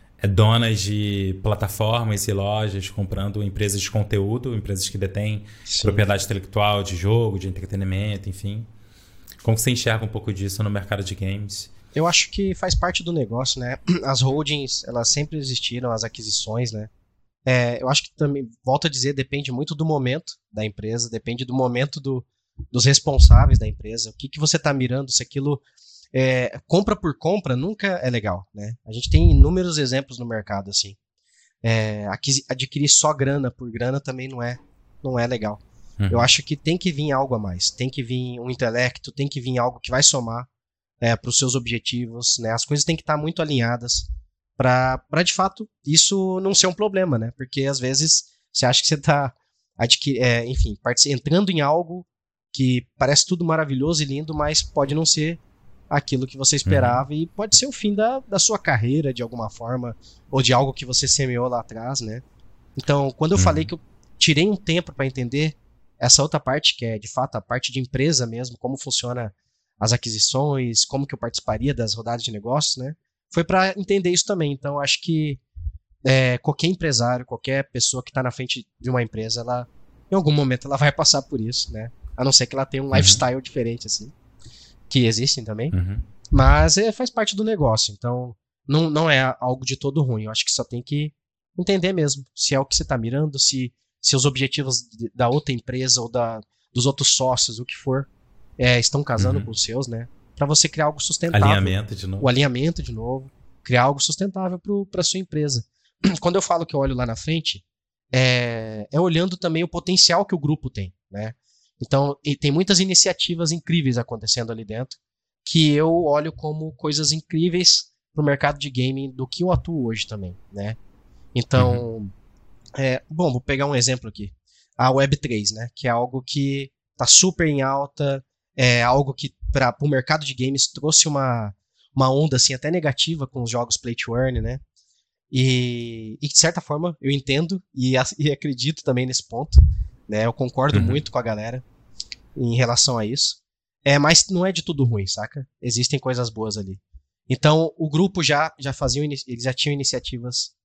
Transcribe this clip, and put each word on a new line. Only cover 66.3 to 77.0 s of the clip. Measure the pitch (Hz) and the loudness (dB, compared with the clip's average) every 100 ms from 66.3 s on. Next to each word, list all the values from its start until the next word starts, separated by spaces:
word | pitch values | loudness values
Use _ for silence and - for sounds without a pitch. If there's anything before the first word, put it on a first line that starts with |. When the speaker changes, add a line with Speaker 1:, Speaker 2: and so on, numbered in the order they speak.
| 151 | 0
Speaker 2:
parte, | - 143 - - | -2 0 0 -2
que | |
é, | 117 110 | -4 -6
de | 113 | -6
fato, | - 131 110 | -6 -4 -6
a | |
parte | - 123 - | -6 -6 -4
de | 127 | -6
empresa | 127 127 151 139 120 | -4 0 2 2 -2
mesmo, | 113 127 120 | -6 -10 -8
como | 127 135 | -8 -6
funciona | 131 - 123 123 110 - _ _ _ - | -4 -4 -4 -6 -8 -10 _ _ _ -4
as | 107 | 0
aquisições, | 120 117 107 - 131 147 135 123 110 | 0 -2 -2 0 0 0 0 -2 -2
como | - 135 143 | -2 -2 -4
que | |
eu | 123 | -6
participaria | 117 - - 110 135 | -8 -6 -6 -2 -2
das | 120 113 | -2 -4
rodadas | 107 113 120 | -4 -6 -6
de | 113 | -6
negócios, | 107 113 143 - - | -8 -4 -2 -2 -4
né? | 131 156 _ _ _ | -8 -12 _ _ _
Foi | 170 | -4
pra | 165 185 190 190 | 2 2 2 0
entender | 185 196 180 | 0 2 2
isso | 175 - | 2 0
também. | 190 147 | -2 -2
Então, | 139 143 143 | -4 -6 -4
acho | 139 - | -2 -2
que, | - 160 151 139 _ - - - _ _ | 0 0 0 -6 _ -10 -10 -10 _ _
é, | 131 131 127 120 | 2 4 4 0
qualquer | - - 165 | -2 0 0
empresário, | 185 160 117 | 0 0 0